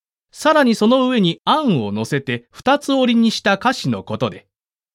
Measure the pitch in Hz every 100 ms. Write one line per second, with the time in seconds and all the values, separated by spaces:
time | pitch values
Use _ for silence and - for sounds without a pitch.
0 | _ _ _ - 302 311 254 220 214 262
1 | 254 247 175 - 196 285 277 147 101 104
2 | 113 139 139 120 - - 254 285 - 269
3 | 247 233 226 - 208 196 247 254 139 98
4 | 95 110 113 85 _ _ _ _ _